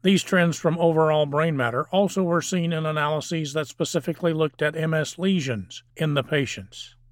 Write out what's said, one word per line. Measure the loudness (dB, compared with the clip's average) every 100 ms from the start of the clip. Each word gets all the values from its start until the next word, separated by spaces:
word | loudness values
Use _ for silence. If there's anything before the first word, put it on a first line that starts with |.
These | 4 2
trends | 4 2 2 2
from | -2 2
overall | 2 4 4 4 2
brain | 2 0 0
matter | 0 0 0
also | 2 2 0
were | 0 0
seen | 0 -2 -2
in | -2 -2
analyses | -2 -2 -2 -4 -6 -4
that | -4 -6
specifically | -6 -2 -2 -4 -2 -2
looked | 0 -2 0
at | -2 -2
M | -2
S | -2 -2 -2
lesions | 0 0 0 -6 -8 -16 _ -4
in | 0
the | 0
patients. | 0 -2 -2 -6 -14 -18 -20 _ _